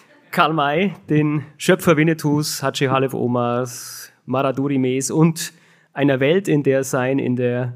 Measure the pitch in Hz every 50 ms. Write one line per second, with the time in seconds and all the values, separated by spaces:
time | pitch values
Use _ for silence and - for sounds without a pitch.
0 | - _ _ _ _ _ - - 170 147 160 156 143 143 147 165 196 196 160 -
1 | - - 156 151 151 151 147 151 131 - - _ - - 185 180 - 180 165 143
2 | 156 160 160 156 - 151 147 147 151 - - - - 135 135 - 143 127 131 135
3 | 135 131 127 117 120 120 120 123 120 120 120 120 127 127 123 - - - - -
4 | - - _ _ _ - 123 131 139 135 127 135 135 143 143 135 127 127 127 131
5 | 131 - - 160 160 170 160 165 - - - _ _ _ _ _ _ _ _ -
6 | 139 143 135 127 135 139 165 196 202 - 156 147 147 143 135 135 135 131 - 135
7 | 123 127 135 139 - 123 123 123 123 120 120 123 127 123 123